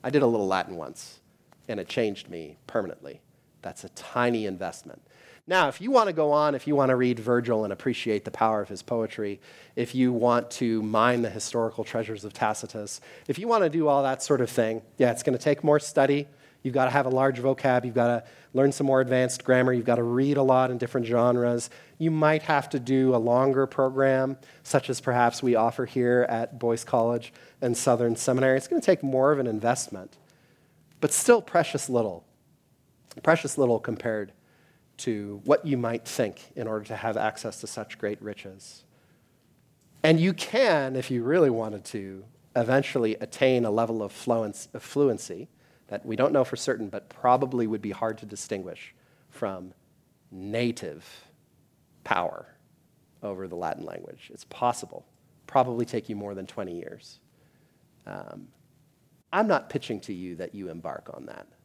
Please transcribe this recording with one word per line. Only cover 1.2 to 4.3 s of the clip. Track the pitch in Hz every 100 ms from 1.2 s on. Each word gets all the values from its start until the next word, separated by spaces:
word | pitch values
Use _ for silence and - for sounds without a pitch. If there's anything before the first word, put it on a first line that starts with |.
| _ _ _ _ -
and | 104
it | 87
changed | - 110 98 -
me | 87 76 - -
permanently. | 117 92 - 69 - _ _ _ _
That's | 87 -
a | 95
tiny | - - 123 120